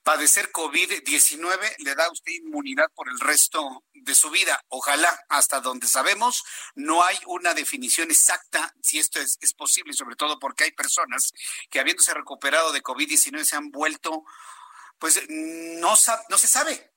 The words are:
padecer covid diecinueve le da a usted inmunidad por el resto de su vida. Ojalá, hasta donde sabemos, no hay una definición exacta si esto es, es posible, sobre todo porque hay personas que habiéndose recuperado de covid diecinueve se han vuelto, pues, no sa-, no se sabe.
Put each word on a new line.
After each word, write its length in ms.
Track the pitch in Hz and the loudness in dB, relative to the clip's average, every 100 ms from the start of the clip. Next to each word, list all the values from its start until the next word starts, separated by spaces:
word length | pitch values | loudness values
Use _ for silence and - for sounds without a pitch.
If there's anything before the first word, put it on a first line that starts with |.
padecer 480 | - 151 151 196 208 | 2 2 4 2 0
covid 500 | - 156 151 185 190 | -4 -2 -2 -2 -4
diecinueve 720 | 139 147 - 147 170 185 214 - | -2 2 2 0 -4 -2 -4 -4
le 140 | 143 | -6
da 120 | 139 170 | 0 0
a 60 | |
usted 180 | - - | -2 -10
inmunidad 580 | 170 - 147 139 135 - - | -10 -8 -8 -6 0 -2 -2
por 140 | 127 | -10
el 100 | 127 | -4
resto 640 | 135 147 - 165 143 131 _ | 2 4 4 0 -6 -10 _
de 220 | 143 127 123 | _ 2 4
su 140 | 151 | 4
vida. 340 | 180 185 139 _ | 2 2 0 _
Ojalá, 560 | 131 135 143 170 - - | -6 0 2 2 0 -2
hasta 320 | 147 - 139 | 0 2 0
donde 280 | 127 127 120 | -4 -4 -2
sabemos, 580 | 131 151 202 240 - - - - - | 0 2 2 0 -2 -8 -14 -16 -8
no 280 | 147 165 | 0 4
hay 160 | 180 190 180 | 4 2 -4
una 280 | 180 175 | -2 0
definición 560 | 156 139 - 123 - 165 | 0 -2 -6 0 0 4
exacta 640 | 151 - 180 _ 165 160 _ | 4 4 2 _ -4 -4 _
si 160 | - 156 | -2 0
esto 220 | 151 165 | -2 -2
es, 180 | - - | -2 -2
es 120 | 165 | -2
posible, 380 | - 143 - 160 | -2 0 0 0
sobre 240 | 139 127 120 | -8 -8 -4
todo 240 | 151 143 | -4 -4
porque 240 | 131 - | -6 0
hay 80 | 156 | -2
personas 640 | - 139 - 147 123 - - - - - | 0 -2 -2 -2 -2 -4 -4 -12 -10 -6
que 120 | 135 | -2
habiéndose 320 | 135 - - | 0 4 2
recuperado 580 | 151 131 - 139 151 165 | 2 -8 -4 2 4 2
de 100 | 143 | 0
covid 280 | 131 131 147 | -4 -4 0
diecinueve 340 | 151 143 147 | 2 0 0
se 140 | - 151 | -2 -2
han 140 | 147 | -6
vuelto, 520 | 139 156 151 165 160 - - - - - - - _ | -4 -4 -2 -6 -6 -10 -20 -20 -20 -20 -20 -20 _
pues, 220 | 160 180 - | 0 0 0
no 680 | 156 160 165 165 165 170 214 | -10 -8 -10 -12 -2 2 4
sa-, 260 | - 226 - | 4 0 0
no 80 | 196 | 2
se 100 | - | 4
sabe. 460 | 247 302 285 _ | 2 0 -4 _